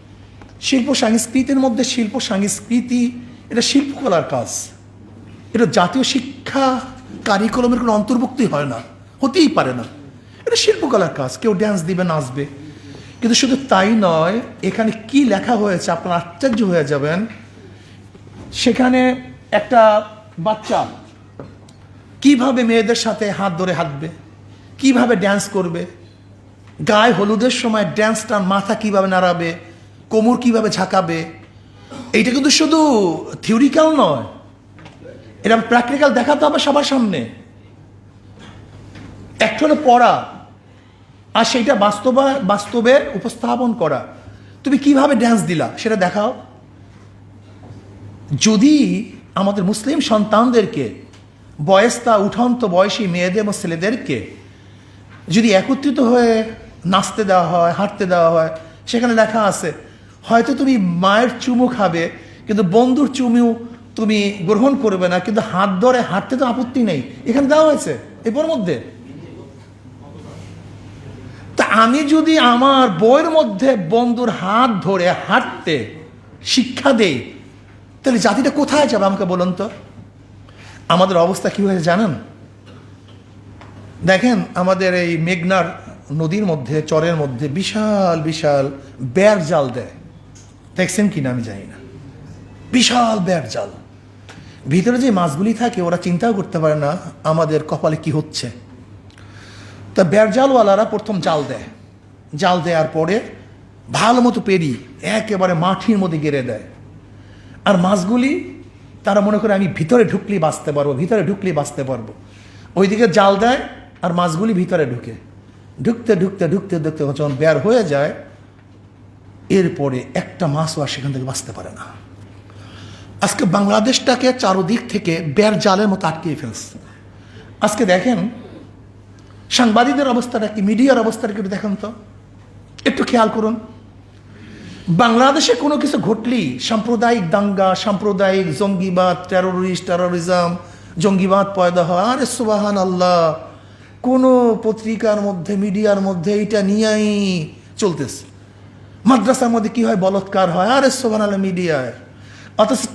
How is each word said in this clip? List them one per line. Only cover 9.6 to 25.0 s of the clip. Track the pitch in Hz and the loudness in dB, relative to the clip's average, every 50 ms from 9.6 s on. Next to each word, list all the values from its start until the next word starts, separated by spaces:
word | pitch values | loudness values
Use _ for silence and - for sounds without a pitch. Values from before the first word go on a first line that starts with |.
| 143 131 123 | 0 0 -2
না। | 123 117 - - - - - - - - - - - - | -6 -8 -10 -14 -18 -20 -20 -20 -20 -20 -20 -20 -10 -4
এটা | - 466 | -2 -2
শিল্পকলার | 427 - - 427 - 349 262 240 202 180 156 - | 2 2 2 0 0 0 0 0 0 0 0 -2
কাজ, | 151 135 131 - - | -4 -6 -6 -6 -4
কেউ | - 226 208 | -2 -2 0
ড্যান্স | 175 214 214 202 185 160 | 0 0 0 0 -2 -2
দিবে, | 165 190 175 185 | -2 -2 -2 -2
নাচবে। | 175 160 156 139 123 127 139 139 143 - - - - - - - - - - - - - - | -2 -2 -2 -4 -4 -6 -6 -8 -8 -10 -14 -18 -20 -20 -20 -20 -20 -20 -20 -20 -20 -10 -4
কিন্তু | - 220 233 | -2 0 2
শুধু | - - 240 269 269 - - | 2 2 0 0 -2 0 0
তাই | 214 190 190 208 233 | 2 2 4 2 2
নয়, | 220 196 180 165 160 160 175 202 240 - - - - - | 2 2 2 2 2 0 0 -2 -4 -6 -8 -12 -8 -6
এখানে | 190 185 - 220 220 - - - - | -4 -4 -2 -2 -2 -4 -6 -8 0
কি | - 277 285 | 2 2 4
লেখা | 233 202 190 196 214 247 | 4 2 0 0 0 0
হয়েছে | 214 208 202 185 170 - - | 0 0 0 -2 -2 -2 -4
আপনারা | 175 170 - 185 175 | -4 -4 -4 -2 -4
আশ্চর্য | 170 165 - - - 277 269 226 214 226 | -4 -4 -6 -6 -4 -2 -2 0 0 0
হয়ে | 190 175 170 147 | 2 2 2 0
যাবেন। | 139 147 143 135 147 160 185 220 220 - - - - - - - - - - - - - - - - - - - - - - - - - | 0 -2 -2 -2 -2 -2 -4 -4 -6 -10 -14 -20 -20 -20 -20 -20 -20 -20 -20 -20 -20 -20 -20 -20 -20 -20 -20 -20 -20 -20 -20 -18 -14 -8
সেখানে | - - 247 233 - 254 254 254 254 254 254 254 254 - - - - - - | -2 0 0 2 2 2 2 2 2 2 2 0 -2 -6 -14 -20 -20 -8 -4
একটা | - 208 208 - 254 233 220 220 208 214 220 - - - - - - - | -2 -2 -2 2 4 6 6 6 4 2 0 -4 -10 -20 -20 -18 -14 -6
বাচ্চা | 160 214 214 214 - - 226 170 127 120 - - - - - - - - - - - - - - - - - - - - - - - - - - | -4 -4 -4 -4 -4 -4 -4 -4 -4 -4 -8 -16 -20 -20 -20 -20 -20 -20 -20 -20 -20 -20 -20 -20 -20 -20 -20 -20 -20 -20 -20 -20 -20 -20 -12 2
কিভাবে | - 269 285 233 247 277 254 254 240 | 4 4 4 6 4 2 0 0 2
মেয়েদের | 226 226 226 220 202 233 | 2 2 2 2 2 0
সাথে | 233 - 226 208 - 220 202 | -2 -2 -4 -4 -2 -4 -4
হাত | 180 - 196 196 170 165 | -4 -2 -4 -4 -2 -2
ধরে | 190 185 170 | -2 -2 -2
হাঁটবে, | 147 165 151 143 139 156 160 - - - - - - - - - - - - - - | -2 -4 -4 -6 -8 -10 -12 -14 -16 -20 -20 -20 -20 -20 -20 -20 -20 -20 -20 -8 0
কিভাবে | - 269 254 240 | 2 2 4 4